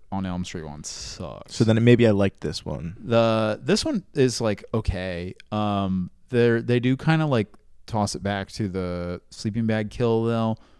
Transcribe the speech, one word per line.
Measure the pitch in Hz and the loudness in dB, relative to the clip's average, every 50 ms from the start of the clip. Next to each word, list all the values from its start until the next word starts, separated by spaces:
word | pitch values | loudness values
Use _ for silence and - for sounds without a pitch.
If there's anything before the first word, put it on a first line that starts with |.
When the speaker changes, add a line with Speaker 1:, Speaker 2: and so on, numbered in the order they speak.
| - - | -12 -8
Speaker 1:
on | 98 98 95 | -6 -4 -4
Elm | 92 90 90 90 | -4 -4 -4 -6
Street | - - 87 78 | -6 -8 -10 -10
one | 76 73 76 76 | -10 -12 -14 -14
sucks. | - - - - - - - 87 71 53 - - - - | -14 -14 -14 -14 -14 -12 -12 -12 -12 -12 -14 -16 -6 0
Speaker 2:
So | - 117 | 0 2
then | 110 113 113 117 | 4 4 6 8
maybe | 120 123 110 117 | 8 8 8 8
I | 110 | 6
liked | 101 98 98 98 - - | 6 6 4 2 0 -2
this | - 76 80 - - | -6 -6 -6 -6 -8
one. | 82 76 - 80 85 101 - - | -10 -10 -8 -8 -10 -12 -10 -4
Speaker 1:
The, | - 113 117 117 113 110 110 110 107 107 - | 0 2 4 4 4 2 2 0 0 -2 -4
this | 127 139 196 220 - | -2 -2 0 0 0
one | 320 285 185 - _ - | -2 -4 -4 -6 _ 0
is, | 147 131 127 113 - | 0 0 2 0 0
like, | 117 107 101 - - - - | -2 -2 -2 -4 -6 -4 -4
okay. | 110 - - - 90 92 92 87 87 90 92 - - - - | -4 -2 -2 -4 -2 -4 -6 -6 -6 -8 -8 -10 -14 -12 -6
Um, | 107 107 104 104 101 98 98 92 92 92 90 - _ _ - - | -4 -2 0 0 0 0 0 0 0 -2 -2 -4 _ _ -10 -2
they're, | 127 120 120 120 117 117 | 2 4 4 4 4 2
they | 117 120 123 123 | 2 0 0 2
do | 117 127 131 | 2 0 0
kinda, | - - 160 160 160 160 | 0 2 2 2 2 2
like, | 147 131 110 101 - - - _ - - - - | 2 0 0 0 -2 -8 -20 _ -20 -20 -20 -12
toss | - 113 107 101 - - | -6 -2 -2 -2 -2 -4
it | 90 92 | -4 -4
back | 101 101 98 95 - - | -4 -4 -4 -6 -8 -8
to | - 110 95 | -6 -6 -4
the | 87 95 90 87 87 87 87 87 90 - _ - | -4 -4 -4 -4 -6 -6 -6 -6 -8 -10 _ -16
sleeping | - - - 110 101 117 113 | -14 -8 -8 -6 -4 -2 0
bag | 110 110 110 107 104 | 0 0 0 -2 -4
kill | - - 123 117 113 113 113 | -4 -2 0 2 2 2 2
though, | 117 117 113 113 113 110 - - _ _ | 0 0 0 0 -2 -2 -4 -8 _ _